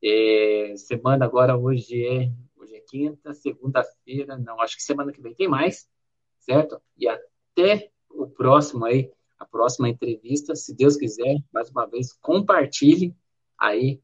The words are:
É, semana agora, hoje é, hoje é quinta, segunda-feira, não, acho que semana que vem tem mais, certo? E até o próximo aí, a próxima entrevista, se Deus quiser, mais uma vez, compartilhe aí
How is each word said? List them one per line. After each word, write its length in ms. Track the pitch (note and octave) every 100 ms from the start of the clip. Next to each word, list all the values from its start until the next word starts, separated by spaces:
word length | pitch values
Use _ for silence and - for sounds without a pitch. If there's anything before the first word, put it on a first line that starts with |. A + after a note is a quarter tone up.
É, 680 | G#2+ G#2+ A2 A2 G#2+ G#2+ G#2 G2+
semana 480 | - A#2+ B2+ C3+ B2
agora, 320 | B2+ B2+ B2
hoje 480 | B2+ C3 A2+ A#2+ A#2+
é, 240 | B2+ B2+ A#2+ - _
hoje 180 | A2 A2
é 40 |
quinta, 520 | _ C3+ D3 D3+ D3+
segunda-feira, 1040 | D3 D3 A#2 C3 C3 - _ - C3 C#3 C3
não, 220 | A#2 A2+
acho 140 | A2+ -
que 60 |
semana 280 | - C#3+ C#3+
que 100 | C#3+
vem 120 | B2
tem 140 | A#2 F#3+
mais, 420 | C3+ E3 - _ _ _ _ _ _
certo? 400 | - D3+ D#3 - _ _
E 100 | A#2+
até 840 | - - _ _ - F3+ G#3 - _ _
o 180 | - -
próximo 580 | _ B2+ C#3 C#3+ B2 A2+
aí, 260 | C3 C3 _ _ _
a 60 | -
próxima 440 | A2 A#2+ B2 A#2+
entrevista, 680 | A#2 A#2+ A2 A#2 C#3+ D3 D#3+
se 200 | - A2+
Deus 220 | C3+ C#3+
quiser, 400 | C3 G#2 B2 D3 C#3+
mais 180 | A2+ A#2
uma 140 | B2 A2+
vez, 260 | A#2 B2+
compartilhe 1040 | - - F3 G3+ F#3 C#3 - C#3+ E3+ F3+ - _ _ _ _
aí 420 | G#2+ G#2+ C3 C3+